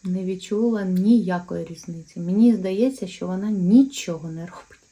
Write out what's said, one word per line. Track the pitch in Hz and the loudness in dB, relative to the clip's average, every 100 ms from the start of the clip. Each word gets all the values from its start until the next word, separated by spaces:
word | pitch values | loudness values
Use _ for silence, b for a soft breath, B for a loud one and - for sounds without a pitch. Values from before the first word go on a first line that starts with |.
не | 185 185 | -4 -4
відчула | 185 185 - 208 233 214 | -4 -6 -4 -2 0 0
ніякої | 190 185 202 240 180 175 180 170 165 | -2 0 4 4 4 -4 -4 -10 -8
різниці. | 165 - 165 160 - | -14 -14 -14 -14 -10
Мені | 170 196 240 208 | -2 4 4 4
здається, | 185 190 254 262 185 | -2 0 0 -2 -12
що | - 180 | -10 -8
вона | 185 208 | -6 -4
нічого | 208 180 233 269 - - 165 160 | 0 6 6 6 -2 -10 -10 -10
не | 160 170 | -12 -14
робить. | - - _ _ | -16 -20 _ _